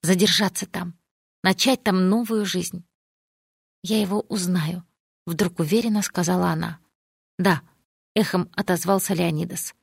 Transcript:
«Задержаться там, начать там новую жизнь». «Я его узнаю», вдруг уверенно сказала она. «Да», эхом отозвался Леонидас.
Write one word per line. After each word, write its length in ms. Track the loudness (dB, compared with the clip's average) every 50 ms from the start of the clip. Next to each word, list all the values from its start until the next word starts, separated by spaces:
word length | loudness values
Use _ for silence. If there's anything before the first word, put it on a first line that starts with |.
«Задержаться 640 | 2 2 2 4 4 2 2 2 0 0 -2 -4 -10
там, 300 | -8 _ -8 -8 -8 -12 _ _ _ _ _ _ _ _ _ 0
начать 400 | 0 2 2 2 0 0 2 _
там 260 | 0 2 2 2 2
новую 360 | 2 0 0 -2 -2 -2 -2
жизнь». 380 | -2 -4 -4 -6 -6 -10 -12 -16 _ _ _ _ _ _ _ _ _ _ _ _ _ _ _ _ _ _ _ _
«Я 180 | -2 0 0
его 200 | 0 0 -2 -4
узнаю», 640 | -4 _ -4 -4 -2 0 0 0 0 -2 -4 -6 -10 _ _ _ _ _ _ _ _
вдруг 340 | -10 -2 0 0 -2 0 -2
уверенно 420 | -2 2 2 0 2 2 0 0
сказала 480 | -2 -2 -2 -2 0 2 2 2 2 0
она. 300 | 0 -2 -4 -6 -8 -12 _ _ _ _ _ _ _ _ _ _ _ _
«Да», 240 | 2 2 2 0 -2 _ _ _ _ _ _ _ _ _ _
эхом 340 | 0 0 2 0 -2 -2 -2 -4
отозвался 600 | -6 -2 -2 -2 -2 0 0 0 0 2 0 0
Леонидас. 600 | 0 0 0 0 -2 -4 -6 -8 -10 -10 -12 -14 _